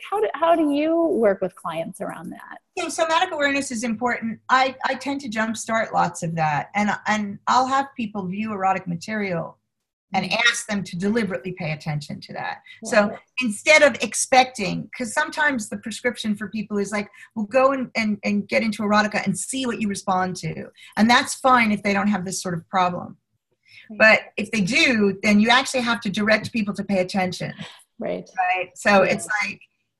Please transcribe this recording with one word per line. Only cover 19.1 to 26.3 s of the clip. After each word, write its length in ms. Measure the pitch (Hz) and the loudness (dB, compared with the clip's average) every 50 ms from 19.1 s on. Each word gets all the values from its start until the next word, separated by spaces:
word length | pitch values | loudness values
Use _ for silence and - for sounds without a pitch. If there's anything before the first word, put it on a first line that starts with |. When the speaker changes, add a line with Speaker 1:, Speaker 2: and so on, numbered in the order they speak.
| 208 - - | -2 -2 -2
Speaker 2:
and 120 | 196 175 | -2 -2
see 280 | - - - 269 262 262 | -4 -6 -6 -6 -4 -4
what 160 | 240 226 - | -4 -4 -2
you 80 | 220 202 | -4 -4
respond 480 | 196 - - 196 185 185 185 185 180 | -4 -4 -2 -2 0 0 0 -2 -4
to." 300 | - 165 160 151 135 131 - - - - - - | -6 -8 -8 -8 -8 -12 -14 -16 -20 -20 -8 0
And 140 | 202 220 233 | 2 4 6
that's 260 | 240 277 277 - - | 6 4 2 0 -4
fine 380 | - - 262 254 240 226 214 208 | 0 4 4 4 6 4 2 0
if 100 | 196 - | 0 0
they 80 | 202 | 0
don't 160 | 196 196 196 | 0 2 2
have 160 | 208 208 185 180 | 0 0 -2 -2
this 180 | 190 185 - | -6 -6 -6
sort 120 | - 185 175 | -6 -6 -6
of 160 | 165 - _ | -6 -6 _
problem. 480 | - 185 180 180 175 - - - - - _ _ _ _ _ _ _ _ _ _ - - - - | 0 0 0 0 -2 -4 -8 -12 -16 -20 _ _ _ _ _ _ _ _ _ _ -20 -20 -20 -14
Speaker 1:
Right. 80 | 214 208 | 2 6
Speaker 2:
But 420 | 220 220 208 - - - - 214 | 8 8 8 6 2 -4 -8 -8
if 100 | 208 - | -6 -2
they 100 | 226 220 | 0 0
do, 580 | 180 175 262 320 320 285 240 214 202 196 185 196 | 0 2 2 4 4 4 4 4 4 2 2 2
then 180 | - 214 208 208 | 2 4 6 6
you 80 | 214 233 | 6 6
actually 320 | 240 262 269 - - 254 | 6 4 4 2 -2 -2
have 180 | 233 240 233 226 | 0 0 -2 -2
to 80 | - 202 | -2 -4
direct 440 | 175 208 208 220 | -2 0 2 2